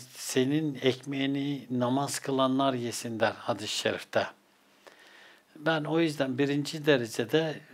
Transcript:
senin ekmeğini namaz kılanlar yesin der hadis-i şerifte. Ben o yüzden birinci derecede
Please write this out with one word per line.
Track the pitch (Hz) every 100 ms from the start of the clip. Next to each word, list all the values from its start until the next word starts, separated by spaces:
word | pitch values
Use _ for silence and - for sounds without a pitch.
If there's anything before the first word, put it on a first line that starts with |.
| -
senin | - - 131 127 151 156 127
ekmeğini | 131 127 - 139 135 139 139 139 117
namaz | 127 123 131 113 -
kılanlar | - 135 131 131 135
yesin | 127 120 - 117 110
der | 107 -
hadis-i | - 107 107 -
şerifte. | - 90 - - 98 - _ _ _ _ - - - - - - _ 160
Ben | 151 160
o | 151 165
yüzden | 165 147 135 123
birinci | 143 143 139 160 147
derecede | 135 113 - 113 156 160 147 -